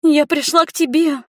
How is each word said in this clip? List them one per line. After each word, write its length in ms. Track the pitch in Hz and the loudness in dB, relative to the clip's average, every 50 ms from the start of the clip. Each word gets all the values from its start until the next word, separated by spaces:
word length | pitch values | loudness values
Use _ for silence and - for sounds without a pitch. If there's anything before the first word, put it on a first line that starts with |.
Я 240 | - 330 294 294 294 | 2 2 2 2 2
пришла 380 | - 339 302 - - - 339 330 | 0 -2 -4 -4 0 0 0 0
к 80 | 320 | 0
тебе! 520 | - - 330 262 240 311 339 320 285 254 233 _ | -2 -4 -4 -2 0 0 0 0 -2 -6 -10 _